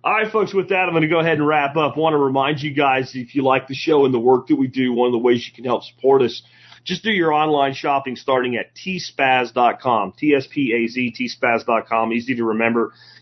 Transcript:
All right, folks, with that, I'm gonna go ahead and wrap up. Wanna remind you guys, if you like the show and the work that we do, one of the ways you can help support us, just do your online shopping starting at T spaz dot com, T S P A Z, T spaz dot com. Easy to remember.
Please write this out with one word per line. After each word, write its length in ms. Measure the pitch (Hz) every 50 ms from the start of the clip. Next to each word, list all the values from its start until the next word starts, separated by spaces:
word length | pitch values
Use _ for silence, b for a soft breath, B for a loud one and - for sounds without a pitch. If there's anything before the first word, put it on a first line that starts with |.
| -
All 80 | 165
right, 180 | 196 214 220 214
folks, 220 | - 220 196 - -
with 160 | 190 180 -
that, 180 | 196 185 185
I'm 60 | 175 170
gonna 140 | 165 160
go 120 | 156 170 165
ahead 180 | 160 165 160
and 100 | 151 147
wrap 300 | 147 156 147 143 139 139
up. 180 | 160 151 139 -
Wanna 200 | 147 160 160 151
remind 440 | 147 143 135 131 135 135 143 156 139
you 100 | 143 151 135
guys, 420 | 143 143 139 131 135 131 131 -
if 180 | 131 120 - -
you 80 | 143 131
like 240 | 131 131 135 135
the 60 | - 135
show 320 | 135 - 160 156 143 139
and 80 | 131 127
the 60 | 117
work 280 | 113 123 131 127 127
that 80 | - 156
we 120 | 135 135
do, 240 | 127 131 131 127 127
one 160 | 120 117 123
of 60 | 123 123
the 60 | 113
ways 280 | 120 123 123 120 -
you 60 | - _
can 100 | - 120
help 200 | 123 120 - -
support 380 | - _ _ - 131 139 135
us, 220 | 127 117 - - B B B B B B B B B
just 200 | - 185 170 -
do 80 | 220
your 200 | 214 185 165 160 151
online 400 | 151 156 156 151 143 139 135 135
shopping 420 | - - 151 143 135 135 135 120
starting 400 | 117 - - 131 127 127 123 120
at 180 | 110 - _ _
T 240 | - - 190 185 175
spaz 540 | - - _ - 135 131 127 127 123 117 _
dot 260 | 127 123 117 - -
com, 320 | - 131 117 110 98 95 -
T 180 | - 151 151 143
S 120 | 135 131
P 260 | - - 151 139 117 113
A 140 | 120 117
Z, 240 | 117 120 127 123 120
T 160 | 120 - 127 117
spaz 360 | - _ - 120 117 113 -
dot 220 | - 117 110 110
com. 240 | - 113 113 113 113
Easy 240 | 113 120 117 127 127
to 80 | 117 117
remember. 500 | 113 107 110 113 117 117 117 113 104 B B B B B B